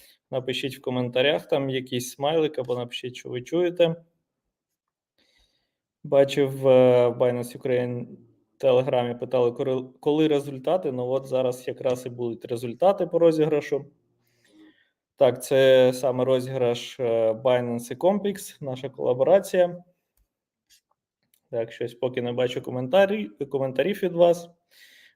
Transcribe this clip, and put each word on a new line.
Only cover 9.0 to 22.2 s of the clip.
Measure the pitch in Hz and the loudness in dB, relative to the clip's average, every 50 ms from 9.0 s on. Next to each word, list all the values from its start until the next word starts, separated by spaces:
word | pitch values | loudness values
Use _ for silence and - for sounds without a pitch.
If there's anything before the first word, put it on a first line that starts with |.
| 123 120 120 | 0 -2 -4
питали, | 120 127 123 - 127 123 120 | -8 -6 -2 0 0 0 0
коли, | 120 - 139 135 131 123 127 127 - _ | 0 -2 -4 -4 -4 -4 -6 -10 -16 _
коли | - 151 147 156 156 | -2 0 2 2 2
результати. | 151 147 143 135 143 139 131 127 151 175 185 185 147 | 2 2 0 -2 -6 -10 -8 -4 -2 -2 -2 -2 -4
Ну | 127 123 123 | -6 -4 -4
от | 123 131 135 135 | -2 -2 -4 -2
зараз | 135 127 127 131 123 123 127 - | -2 -2 0 0 -2 -4 -6 -8
якраз | 131 123 - - 127 123 127 - | -10 -8 -4 -4 -4 -4 -4 -6
і | 127 | -10
будуть | 120 123 123 117 117 - - | -8 -6 -6 -6 -6 -8 -8
результати | - 123 117 123 120 117 - 170 196 196 190 180 | -8 -8 -6 -6 -8 -4 0 2 2 2 2 -2
по | 175 170 165 | -2 2 4
розіграшу. | 170 165 156 156 151 156 156 147 - - 147 135 - - _ _ _ _ _ _ _ _ _ _ _ _ _ _ - _ _ _ _ _ _ _ _ _ _ | 4 4 4 4 2 2 0 -2 -2 -2 -4 -6 -6 -10 _ _ _ _ _ _ _ _ _ _ _ _ _ _ -20 _ _ _ _ _ _ _ _ _ _
Так, | - 139 123 123 127 - | 2 2 2 2 0 -2
це | - 143 135 135 131 131 131 127 127 127 | 0 2 4 6 8 8 8 6 4 2
саме | 127 139 131 123 127 127 | 0 -2 -2 -2 0 0
розіграш, | 131 131 131 123 135 135 131 123 120 120 120 - - - - | 0 0 0 0 -4 -4 -2 0 0 -2 -2 -8 -12 -8 -4
е, | 127 113 113 113 113 110 | -2 0 0 2 2 0
Binance | 110 113 127 127 127 123 123 120 120 117 120 - | 0 0 2 2 2 2 0 -2 -6 -8 -8 -10
і | 127 | -6
Compix, | 127 170 180 208 202 196 202 196 196 - - - _ | 0 0 0 0 0 -2 -4 -6 -8 -12 -18 -16 _
наша | 151 135 127 127 135 131 | -10 -10 -8 -8 -10 -12
колаборація. | - - 139 123 127 131 135 151 185 202 190 - - 180 175 175 170 175 - _ _ _ _ _ _ _ _ _ _ _ _ _ _ _ _ _ _ _ _ _ _ _ _ _ _ _ _ _ _ _ _ _ | -8 -4 -2 -2 0 2 4 4 4 4 4 2 0 2 2 0 -2 -8 -18 _ _ _ _ _ _ _ _ _ _ _ _ _ _ _ _ _ _ _ _ _ _ _ _ _ _ _ _ _ _ _ _ _
Так, | 123 117 117 117 | -6 -6 -6 -6
щось | - - 123 117 - | -8 -10 -10 -10 -6
поки | - 131 127 127 127 | -6 -6 -6 -4 -4